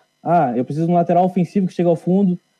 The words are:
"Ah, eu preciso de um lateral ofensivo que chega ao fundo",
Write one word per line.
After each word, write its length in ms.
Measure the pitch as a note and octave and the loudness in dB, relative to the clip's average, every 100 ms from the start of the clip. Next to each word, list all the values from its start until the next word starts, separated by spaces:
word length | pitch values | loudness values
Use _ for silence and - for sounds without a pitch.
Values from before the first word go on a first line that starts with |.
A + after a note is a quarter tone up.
| _ _ | _ _
"Ah, 300 | D3 F3 C#3 A#2 | 0 0 0 -2
eu 80 | |
preciso 220 | C3 C#3+ E3 | -4 -4 0
de 60 | |
um 20 | |
lateral 300 | F3 E3+ F3 | 0 2 2
ofensivo 420 | F#3 F#3 E3 G#3 F#3 | 0 0 -2 -2 -2
que 60 | |
chega 160 | - F3 | -2 0
ao 80 | E3+ | 0
fundo", 420 | - F#3+ G3 F3+ _ | 0 0 0 -2 _